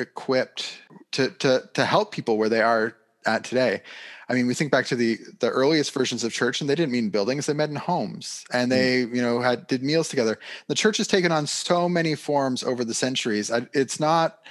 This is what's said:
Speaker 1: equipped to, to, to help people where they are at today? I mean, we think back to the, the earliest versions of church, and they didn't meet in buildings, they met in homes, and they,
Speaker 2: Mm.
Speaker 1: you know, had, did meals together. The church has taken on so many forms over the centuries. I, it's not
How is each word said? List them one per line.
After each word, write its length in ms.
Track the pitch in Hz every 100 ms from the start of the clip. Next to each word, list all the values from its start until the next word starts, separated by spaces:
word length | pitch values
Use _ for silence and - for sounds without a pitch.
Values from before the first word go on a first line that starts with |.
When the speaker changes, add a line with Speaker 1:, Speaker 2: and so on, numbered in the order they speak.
Speaker 1:
equipped 800 | 123 - - 127 117 - - - - - -
to, 180 | - 131
to, 320 | - 143 127 -
to 120 | - 123
help 260 | 160 208
people 240 | - 117 110
where 120 | 110
they 120 | 113
are 360 | 110 113 113 - _ _
at 200 | - 110
today? 380 | - 120 127 98 - - - - -
I 60 |
mean, 140 | 127 123
we 60 |
think 180 | 123 147
back 120 | 135 120
to 100 | 123
the, 200 | 117 107 - -
the 100 | 117
earliest 460 | - 135 160 139
versions 300 | - 123 120
of 80 | 117
church, 280 | - 123 123
and 80 | 147
they 60 |
didn't 160 | 147 160
meet 80 | 123
in 120 | 110
buildings, 360 | 104 101 139 143
they 80 |
met 160 | 147 151
in 60 | 143
homes, 680 | - 175 107 - - - -
and 180 | 123 123
they, 340 | 131 127 127
Speaker 2:
Mm. 100 | 120
Speaker 1:
you 80 | 123
know, 180 | 120 120
had, 280 | 123 120 -
did 160 | 135
meals 240 | 135 160 160
together. 320 | 139 113 107 - - -
The 80 |
church 220 | 151 214 208
has 100 | 214
taken 240 | 202 180
on 160 | 160 147
so 420 | - - 175 175
many 280 | 175 165 147
forms 480 | - 143 135 123
over 200 | - 123
the 100 | 117
centuries. 580 | 113 131 131 123 104 104
I, 160 | 117 123
it's 280 | 139 131 -
not 400 | 151 165 165 - -